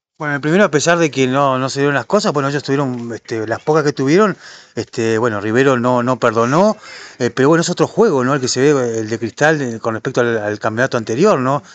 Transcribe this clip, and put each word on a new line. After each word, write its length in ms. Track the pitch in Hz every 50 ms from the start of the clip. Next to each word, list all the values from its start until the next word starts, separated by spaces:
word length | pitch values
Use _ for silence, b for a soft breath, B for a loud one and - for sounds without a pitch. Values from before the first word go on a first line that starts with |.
| _ _ _ -
Bueno, 160 | 156 147 143
el 60 | 143
primero, 240 | 131 151 165 196 208
a 60 | 160
pesar 280 | 143 143 - 165 175 170
de 120 | 165 147
que 160 | 120 135 131
no, 320 | 127 131 143 143 135 131 127
no 120 | 131 131
se 100 | - 139
dieron 140 | 139 143 143
las 100 | 131 113
cosas, 280 | - 190 208 202 196
bueno, 160 | 139 147 135 139
ellos 140 | 143 143
tuvieron, 500 | - - 135 143 143 127 123 120 120 117 113
este, 320 | - _ - 120 110 107
las 140 | 107 113 104
pocas 240 | - 151 156 160 139
que 80 | 147
tuvieron, 440 | - - 131 135 160 196 220 190 147 - B B B B B B B
este, 420 | 120 104 - - 120 113 113 113
bueno, 240 | 110 123 117 107 101
Rivero 380 | 98 110 107 127 139 139 131 120
no, 240 | 117 123 127 123
no 160 | 120 127 127 113
perdonó, 580 | 135 120 107 117 117 123 143 170 202 220 214 - B B B B B B B B
eh, 120 | 127 117
pero 180 | - - 131 147
bueno, 140 | 165 165
es 80 | 160 175
otro 160 | 170 - 156
juego, 360 | - - 180 233 214 147 131
¿no? 120 | 123 131 143
El 60 | 139
que 80 | 127 117
se 120 | - 123
ve, 380 | 135 151 143 131 123 120 113 113
el 100 | 110 104
de 100 | 117 110
Cristal, 420 | 117 107 - - 143 156 160 147
eh, 160 | 135 120 113 110
con 160 | - 117 110
respecto 260 | 107 - 139 123 135
al, 160 | 120 117 113 107
al 200 | 104 104 104 104
campeonato 400 | - 110 110 117 131 135 - 120
anterior, 400 | 107 113 110 135 190 214 185 135
¿no? 240 | 127 131 143 143 B B